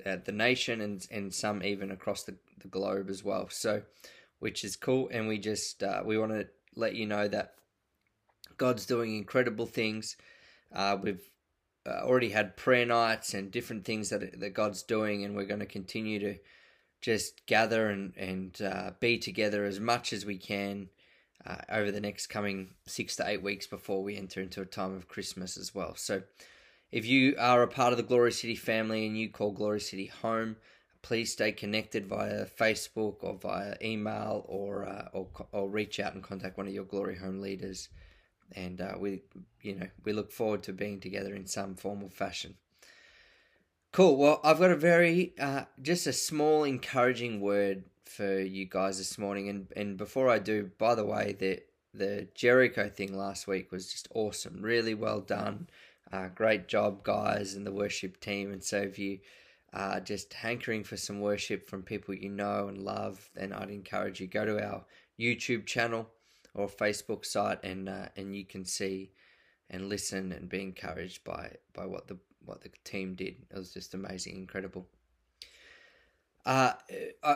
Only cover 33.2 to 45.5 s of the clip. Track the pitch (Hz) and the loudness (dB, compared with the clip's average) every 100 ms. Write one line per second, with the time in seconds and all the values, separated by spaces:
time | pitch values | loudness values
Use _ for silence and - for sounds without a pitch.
33.2 | 92 95 98 95 101 - 110 107 107 107 | -6 -6 -4 -4 -4 -6 -4 -2 -4 -4
34.2 | 107 107 - 95 101 101 98 101 - 98 | -4 -4 -4 -6 -4 -6 -6 -8 -8 -8
35.2 | 92 - - 104 98 107 104 - 101 95 | -8 -12 -6 -4 -2 -2 -2 -4 -4 -6
36.2 | - 95 92 92 98 98 95 98 98 90 | -10 -8 -8 -6 -6 -6 -4 -2 -2 -4
37.2 | 95 95 98 95 95 95 - - - - | -6 -6 -6 -6 -8 -10 -12 -18 -20 -20
38.2 | _ _ _ 98 90 90 92 92 98 92 | _ _ _ -10 -8 -6 -6 -4 -4 -4
39.2 | - 95 - _ 104 95 95 - 110 104 | -10 -20 -20 _ -8 -8 -8 -6 -4 -2
40.2 | 101 - 110 101 - 92 101 98 92 101 | -4 0 0 0 -4 -6 -4 -6 -6 -4
41.2 | 98 101 95 110 98 92 95 101 95 - | -4 -6 -6 -6 -6 -6 -6 -6 -8 -6
42.2 | 98 - - - _ _ - - - - | -6 -6 -10 -14 _ _ -20 -20 -20 -20
43.2 | - _ _ _ _ _ _ - 185 135 | -20 _ _ _ _ _ _ 8 8 10
44.2 | 143 151 151 160 185 165 170 170 170 175 | 8 8 6 8 8 8 8 8 8 6
45.2 | - - 139 | 0 -2 -2